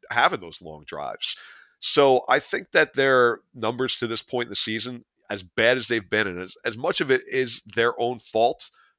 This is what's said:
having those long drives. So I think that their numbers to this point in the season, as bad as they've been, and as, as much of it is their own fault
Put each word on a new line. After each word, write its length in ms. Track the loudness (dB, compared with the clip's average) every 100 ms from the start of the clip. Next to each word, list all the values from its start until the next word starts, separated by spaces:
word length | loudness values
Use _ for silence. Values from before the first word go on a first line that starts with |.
| -6
having 300 | 0 0 0
those 200 | -10 -16
long 220 | -16 -18 -14
drives. 520 | -10 -10 -6 -8 -8 -14 -20 _ _
So 420 | 0 4 6 6 4
I 120 | 0
think 320 | 0 -6 -2
that 200 | 0 2 2
their 440 | 4 4 4 2 _
numbers 420 | -6 -4 -2 -4 -4
to 100 | -4
this 140 | -6
point 240 | -6 -6 -4
in 20 |
the 80 | -4
season, 480 | -4 -4 -6 -10 -18 _ -10
as 120 | -10
bad 360 | -6 2 2 2
as 100 | 0
they've 220 | -4 0
been, 180 | -2 0
and 140 | -4
as, 140 | -10 -8 -8
as 100 | -4
much 240 | -4 -2
of 120 | 2
it 100 | 0 0
is 340 | -4 -4 -6 -6 -2
their 220 | 0 0
own 220 | -4 -6
fault 500 | -6 0 0 0 -10 _ _